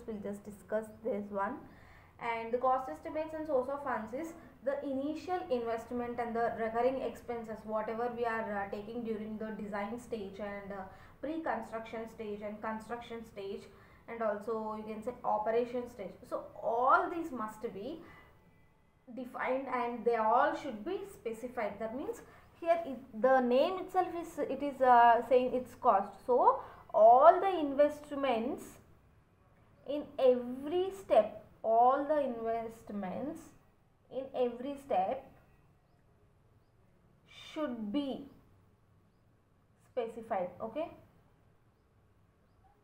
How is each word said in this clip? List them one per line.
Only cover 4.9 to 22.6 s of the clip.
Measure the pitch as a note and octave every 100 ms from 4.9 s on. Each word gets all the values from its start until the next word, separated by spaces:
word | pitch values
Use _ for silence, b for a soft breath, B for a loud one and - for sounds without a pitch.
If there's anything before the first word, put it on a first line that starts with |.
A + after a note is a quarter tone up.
| C4+ C#4+ D#4 - F4+ F4+
investment | B3 A3+ A3+ - B3 A#3+ A#3+
and | A3+ A3+
the | A3+ G#3+
recurring | A3+ A3+ B3 C4
expenses, | B3 - - A#3 A3 G#3
whatever | A3 A3 A3 A3 A#3+ A#3
we | A#3
are, | A3+ G#3 G#3
uh, | G3+
taking | G#3 G#3 A#3
during | A3 G#3 G#3+ G#3+
the | A3 G#3
design | G3+ G3+ G#3 A#3+
stage | - A3 F#3+ G3
and, | G3+ G3+ G3
uh, | G3 F#3+ B B B
pre-construction | C4+ D#4+ D4 A3 A3 A3+ A3+ A3+ A3+
stage | - G#3 G#3
and | G#3 G#3+
construction | A3 A3 - A#3 - A#3 A3+
stage, | G3+ G3 G#3+ - B B B -
and | A3+
also | A3 G3+ A#3 A3 G#3+ G#3+
you | G#3+
can | A3
say | B3+ B3
operation | G#3 G#3+ G#3+ A3+ A#3+ B3 A#3
stage. | - F3+ - -
So | - - -
all | - A#3 C4 F4 F4+
these | E4+ -
must | B3+ G#3+ - A#3
be | F#3+ A#3 E4 B B B B _ _ _ _ _ _ - A#3
defined | B3 - A3 C4 C4
and | B3 A#3+ A#3+
they | G#3 A3+
all | A3 B3 D4 D#4
should | D4 G#3+
be | D#4 G4 G4
specified. | - A#3 A3+ B3 A#3+ G3+ G3
That | A3 B3+
means | G4 - B B B
here | -